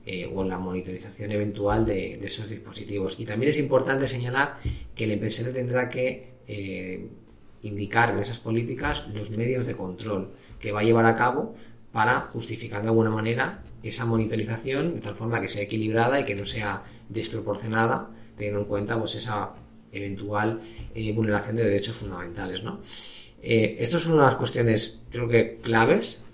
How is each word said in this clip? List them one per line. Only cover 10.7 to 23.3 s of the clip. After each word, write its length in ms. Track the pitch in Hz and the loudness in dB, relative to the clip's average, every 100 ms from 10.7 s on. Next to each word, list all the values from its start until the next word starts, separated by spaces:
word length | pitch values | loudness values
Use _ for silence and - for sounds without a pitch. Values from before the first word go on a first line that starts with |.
va 80 | 104 | 2
a 40 | |
llevar 220 | 107 113 113 | 6 8 8
a 100 | 113 | 6
cabo 380 | 120 131 - - - - - | 2 2 -4 -8 -18 -18 -8
para 300 | 113 110 131 | 2 4 4
justificar 600 | - 113 113 113 113 104 | 0 -6 -6 -6 -4 -2
de 60 | 110 | 4
alguna 240 | 113 113 | 6 6
manera 520 | 110 110 117 143 - - - | 2 0 0 0 -4 -14 -12
esa 220 | 113 - 117 | -6 -2 2
monitorización, 920 | 113 110 113 107 110 131 135 165 160 | 2 2 0 -2 -4 -2 0 0 -2
de 60 | |
tal 120 | 107 | -8
forma 260 | 104 117 117 | -6 -2 -2
que 80 | 101 | 0
sea 140 | 104 | -2
equilibrada 580 | 101 113 110 110 120 139 | -2 -2 2 4 4 4
y 60 | 123 | 0
que 80 | |
no 120 | 101 98 | -2 -4
sea 380 | 107 104 95 - - - | -2 -4 -4 -8 -18 -8
desproporcionada, 1000 | 113 104 113 - 98 113 110 117 151 196 - - - | -6 -4 -4 -4 -4 0 2 2 2 -4 -14 -18 -6
teniendo 260 | 104 104 | -2 -2
en 40 | 104 | 0
cuenta, 340 | 101 101 113 | -2 0 -2
pues, 140 | 110 113 | -2 -4
esa 360 | 117 104 95 - - - - | -4 -4 -4 -10 -20 -20 -14
eventual, 680 | 101 101 98 101 104 110 113 - - - 113 | -8 -6 -6 -4 0 0 0 -8 -12 -10 -4
eh, 180 | 110 | -2
vulneración 420 | 107 110 104 107 113 | 2 4 2 2 2
de 100 | 113 | 4
derechos 300 | 101 110 113 | 4 0 -6
fundamentales, 680 | 98 90 87 90 92 92 | -8 -8 -8 -6 -6 -6
¿no? 180 | 113 208 - - - - - | -6 -10 -10 -12 -10 -14 -16